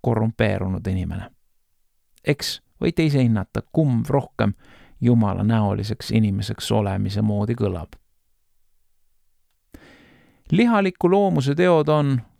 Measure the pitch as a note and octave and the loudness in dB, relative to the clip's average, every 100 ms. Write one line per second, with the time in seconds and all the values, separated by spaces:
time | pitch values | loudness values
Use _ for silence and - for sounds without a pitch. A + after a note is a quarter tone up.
0 | - A2+ A2+ - A2 G2 F#2+ F#2+ F#2+ F#2 | -2 0 -2 0 -2 -2 -4 -4 -4 -4
1 | F2 F2+ - _ _ _ _ _ _ _ | -4 -8 -12 _ _ _ _ _ _ _
2 | _ _ - D3 - - _ _ - - | _ _ -4 -4 -4 -10 _ _ -4 0
3 | D#3+ C#3+ B2 G#2+ G2 A2 - - D3+ A#2 | 0 2 2 0 -2 -8 -4 0 0 0
4 | A#2 C#3 - - G#2+ - - - - - | 0 -2 -4 -2 -2 -2 -14 -20 -20 -2
5 | A#2+ A#2 G#2 F#2 G#2 A2+ G2+ G2+ G#2 A2+ | 2 4 2 0 0 2 0 -2 -4 -8
6 | - A2+ G#2+ G2 G#2 G#2+ - A2 G2+ G2 | -2 0 0 -2 -4 -8 -2 -2 0 -2
7 | G2+ G#2 G#2+ G#2 G#2+ A#2+ G#2 F2+ - - | -4 -2 -2 0 -2 -2 -4 -4 -12 -18
8 | _ _ _ _ _ _ _ _ _ _ | _ _ _ _ _ _ _ _ _ _
9 | _ _ _ _ _ _ _ - - - | _ _ _ _ _ _ _ -20 -20 -20
10 | _ _ _ _ - E3+ A#3+ G#3+ G3 - | _ _ _ _ -2 2 4 4 0 0
11 | F3 G3 G3 D#3+ C3+ D3 F3+ E3 D3 D3+ | 2 4 2 0 0 2 4 4 4 2
12 | C#3+ C3 - | 2 -2 -4